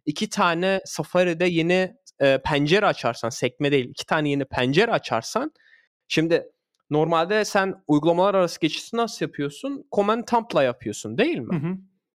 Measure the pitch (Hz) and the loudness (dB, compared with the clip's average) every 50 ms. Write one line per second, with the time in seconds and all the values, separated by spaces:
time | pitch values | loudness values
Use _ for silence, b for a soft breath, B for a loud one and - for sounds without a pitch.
0 | _ 156 151 - 214 208 - 208 202 175 165 170 180 190 190 190 - - - - | _ -6 -4 -4 -4 -4 0 0 2 2 2 2 0 0 0 -2 -4 -6 -8 -8
1 | 151 - - 180 185 175 170 160 185 180 175 160 160 170 180 185 185 185 - _ | -6 0 2 2 2 2 2 0 0 2 2 2 2 2 2 2 0 -2 -6 _
2 | _ - _ - 139 135 135 135 - - 151 143 147 147 175 208 208 180 147 - | _ -20 _ 2 2 4 4 2 0 0 0 0 2 2 2 4 4 2 0 0
3 | - 120 117 - - 117 - - 135 120 - - 143 139 147 135 123 147 143 - | -2 -2 -2 -2 -4 -8 -4 -4 -4 -4 -2 -2 0 2 2 0 0 -2 -8 -12
4 | - - 175 156 151 147 143 139 135 - - 131 123 127 139 180 233 233 196 147 | -6 -2 -2 0 0 0 -2 -2 -4 -4 -2 0 0 2 4 2 2 2 0 -2
5 | - - 123 113 - - - 220 277 311 b b b b b b b b b _ | -2 -2 -2 -2 -2 -4 -4 -4 -4 -4 b b b b b b b b b _
6 | _ - - 156 160 165 170 - - - - _ _ _ _ _ _ - 143 151 | _ -4 0 0 2 2 2 0 0 -4 -14 _ _ _ _ _ _ -2 0 0
7 | 160 160 170 160 170 180 208 214 208 - - 202 190 190 - - _ - 151 147 | 2 2 2 2 2 2 0 0 0 0 0 0 0 0 -4 -6 _ 2 2 4
8 | 151 165 170 170 185 202 190 190 180 165 - - 170 151 - - - - 226 233 | 4 4 4 4 4 4 4 2 2 0 0 -2 -4 -2 -2 -6 -8 -6 -4 -2
9 | 233 220 - - 170 143 - - 143 143 147 - - 277 285 - - _ - 202 | -2 -2 -4 -6 -8 -6 -6 -6 -6 -6 -8 -8 -10 -10 -10 -10 -12 _ -2 0
10 | 202 208 220 240 220 - 240 233 226 - - 160 139 123 120 - - 107 104 - | 2 2 0 -2 0 0 0 0 0 0 2 2 2 2 0 -4 -8 -10 -8 -8
11 | - 107 113 147 247 339 320 165 117 107 185 147 139 170 190 190 - _ _ _ | -10 -6 -2 0 0 0 -2 -4 -4 -4 -4 -4 -4 -4 -6 -8 -12 _ _ _
12 | _ _ _ | _ _ _